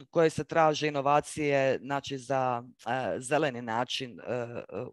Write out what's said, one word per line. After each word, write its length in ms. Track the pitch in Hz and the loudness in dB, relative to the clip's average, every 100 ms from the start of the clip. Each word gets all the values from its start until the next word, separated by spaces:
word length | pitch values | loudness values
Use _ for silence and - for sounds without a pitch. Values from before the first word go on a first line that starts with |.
| 135 | -2
koje 200 | 170 160 | 2 4
se 140 | - | 2
traže 440 | 151 165 156 147 151 | -2 4 4 4 0
inovacije, 920 | 147 135 147 - 156 147 139 135 95 | 0 4 2 2 -4 0 2 2 0
znači, 360 | 123 139 - 139 | -2 -6 -4 -10
za, 440 | 120 135 127 120 123 - 110 | -2 0 0 -2 -6 -12 -4
e, 340 | 131 107 87 | -2 -2 -4
zeleni 420 | 123 151 151 120 | 0 2 2 -2
način, 580 | 120 113 127 - 127 92 | -4 -2 -2 -4 -8 -10
e, 120 | - | -6
e, 320 | 123 117 120 - 95 127 | -6 -6 -10 -10 -10 -10